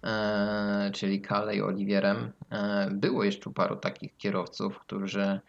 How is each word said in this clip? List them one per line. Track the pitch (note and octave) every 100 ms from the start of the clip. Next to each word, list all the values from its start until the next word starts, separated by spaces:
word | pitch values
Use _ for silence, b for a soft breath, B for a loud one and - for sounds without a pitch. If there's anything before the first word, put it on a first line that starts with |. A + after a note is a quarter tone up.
e, | - A2 G#2+ G#2 G#2 G#2 G#2 G2+ G2+
czyli | G2+ G2 G2
Kalle | - G2+ G#2 G2+
i |
Oliwierem, | G2+ F#2+ G2+ G2 G2 G#2+ A#2 - -
e, | A2 G2+ G2+ G2
było | G2 - B2+
jeszcze | G2+ G2 -
paru | - F#2 -
takich | - - - _
kierowców, | G2+ G2 E2+ - G2+ G2
którzy, | - G2+ G2 G2 G2 G2